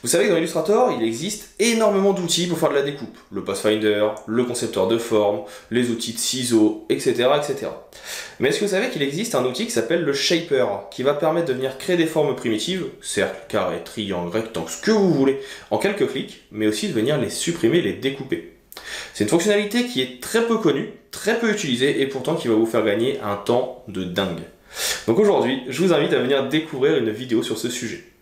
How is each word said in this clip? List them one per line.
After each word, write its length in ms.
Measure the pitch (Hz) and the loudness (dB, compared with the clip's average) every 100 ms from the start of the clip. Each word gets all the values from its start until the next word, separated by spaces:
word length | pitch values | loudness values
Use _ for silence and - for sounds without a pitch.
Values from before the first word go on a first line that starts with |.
Vous 40 | 123 | 0
savez 180 | 170 220 | 2 4
que 60 | |
dans 60 | 165 | 2
Illustrator, 540 | 165 165 156 220 254 123 | 2 -2 2 4 4 2
il 60 | 113 | -2
existe 480 | 113 175 - - - | -2 -6 -8 -14 0
énormément 520 | 226 226 220 196 196 | 2 4 4 4 2
d'outils 360 | 185 170 165 175 | 2 0 0 0
pour 100 | 170 | 0
faire 140 | 156 | 2
de 20 | |
la 80 | 139 | 2
découpe. 340 | 139 143 113 - - | -2 -6 -12 -14 -10
Le 120 | 98 | -8
Pathfinder, 640 | 92 98 107 107 107 104 107 107 - | -6 -2 0 2 2 2 2 -2 -2
le 200 | 113 120 | 0 0
concepteur 420 | 117 113 98 95 | -2 -2 0 2
de 100 | 117 | 2
forme, 440 | - 110 104 104 - - - | 2 2 2 0 -6 -16 -2
les 220 | 117 123 | 0 0
outils 220 | 110 - | -2 -4
de 40 | 117 | -4
ciseaux, 680 | - 127 120 113 107 - - | -4 -2 2 6 6 2 -2
et 100 | 135 | 0
cetera, 380 | 139 117 139 147 | 2 4 4 4
et 60 | |
cetera. 440 | 143 131 92 - - - - - - - | 0 -4 -6 -8 -16 -18 -14 -12 -14 -2
Mais 100 | 127 | 0
est-ce 100 | - | 2
que 60 | 202 | 0
vous 60 | |
savez 180 | 185 262 | 0 -2
qu'il 140 | 175 | -2
existe 320 | 139 151 226 139 | -2 -2 -2 0
un 100 | 123 | -2
outil 200 | 123 226 | -2 -2
qui 60 | |
s'appelle 320 | - - 175 | -2 0 0
le 80 | 151 | 0
Shaper, 540 | - - 170 - 135 117 98 - | 0 0 0 2 0 2 -2 -8
qui 140 | - | -2
va 100 | 127 | 0
permettre 320 | 147 156 123 123 | 2 0 0 0
de 40 | |
venir 240 | 127 131 - | -2 -4 -6
créer 200 | - 175 | -2 0
des 100 | 160 | 2
formes 280 | 156 147 123 | 2 0 0
primitives, 520 | 120 107 160 185 - - | -2 -2 -2 -4 -6 -10
cercle, 460 | - - 95 - - | -6 -2 -2 -4 -4
carré, 360 | 107 90 85 | -2 -2 -4
triangle, 480 | 82 - 101 90 87 | -8 -8 -4 -4 -2
rectangle, 380 | 110 113 - - | -4 -4 -8 -8
ce 120 | - | -4
que 80 | - | 2
vous 240 | 214 190 | 4 4
voulez, 260 | 143 135 135 - - - | 4 4 2 -6 -16 -4
en 80 | 107 | 0
quelques 300 | - 202 98 | 0 0 -2
clics, 360 | 123 - - _ | -2 -8 -14 _
mais 140 | 107 107 | 0 0
aussi 220 | 107 208 | 0 -2
de 60 | |
venir 260 | 127 117 151 | 0 0 0
les 100 | 113 | -2
supprimer, 520 | - - 165 - 170 | -4 -4 0 2 2
les 120 | 135 | 0
découper ? 640 | 101 131 135 131 175 - - _ - - - - | -2 -4 -4 -6 -6 -8 -20 _ -18 -14 -14 -12
C'est 120 | - 156 | -4 2
une 40 | |
fonctionnalité 560 | 170 208 208 208 240 247 | 2 4 2 2 0 0
qui 160 | 131 | -2
est 180 | 127 - | -4 -6
très 280 | - 226 233 | -2 0 2
peu 100 | 226 | 2
connue, 320 | 170 135 - - _ | 2 0 -4 -10 _
très 260 | - 196 233 | -6 -2 0
peu 140 | 233 | 0
utilisée, 500 | 202 156 117 135 - | -2 -2 0 2 2
et 60 | 135 | -2
pourtant 260 | 131 135 | -2 -4
qui 140 | 120 120 | -2 2
va 80 | 110 | 2
vous 100 | 113 | 4
faire 180 | 120 | 2
gagner 360 | 104 104 120 - | 2 2 0 -2
un 160 | 104 101 | -4 -6
temps 480 | - 123 127 - - | 0 0 0 -8 -10
de 160 | 92 | -8
dingue. 380 | 92 87 95 82 80 - _ - - - - | -4 -2 -2 -4 -12 -20 _ -8 -6 -4 0
Donc 140 | 120 | 4
aujourd'hui, 420 | 208 156 117 - - | 6 4 2 -2 -6
je 140 | 127 | 0
vous 100 | 185 | 4
invite 200 | 156 - | 4 4
à 60 | 135 | 2
venir 300 | 123 139 120 | 2 2 2
découvrir 480 | 151 156 135 139 156 | -2 -2 0 2 4
une 140 | 110 | 0
vidéo 320 | 110 123 113 | -4 0 0
sur 160 | - - | 0 -4
ce 100 | 123 | -4
sujet. 360 | - 113 87 - _ | -6 -8 -10 -16 _